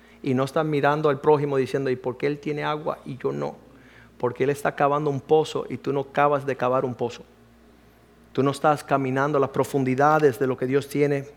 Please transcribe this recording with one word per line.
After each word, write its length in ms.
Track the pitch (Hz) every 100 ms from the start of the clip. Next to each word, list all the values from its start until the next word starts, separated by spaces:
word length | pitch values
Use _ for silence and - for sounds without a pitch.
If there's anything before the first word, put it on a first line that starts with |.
| - -
Y 100 | 147
no 120 | 127 135
están 220 | 165 156
mirando 420 | 147 139 147 151
al 100 | 135
prójimo 380 | - 151 147 139
diciendo, 340 | 131 139 135
"¿Y 40 | 127
por 220 | 127 120
qué 80 | 143
él 140 | 147
tiene 240 | 151 147
agua 340 | 147 151 156 - -
y 120 | 127
yo 140 | 135
no?" 380 | 143 143 - - - - - - -
Porque 240 | 123 120
él 80 | 135
está 240 | 143 - -
cavando 340 | 143 143 151
un 100 | 139
pozo 460 | - 156 151 139 -
y 100 | 127
tú 140 | -
no 100 | 143
acabas 440 | 139 - 147 143 139
de 100 | 127
cavar 300 | 127 131 131
un 80 |
pozo. 300 | 120 120 - - _ _ _ _ _ _ _ _ _ -
Tú 120 | -
no 80 | 135
estás 320 | 135 156 147
caminando 560 | - 139 131 135 143 147
a 20 |
las 80 | 131
profundidades 880 | - 131 143 131 127 143 156 151 123
de 80 | 131
lo 100 | 127
que 120 | 127
Dios 200 | 139 -
tiene 360 | 143 143 143 139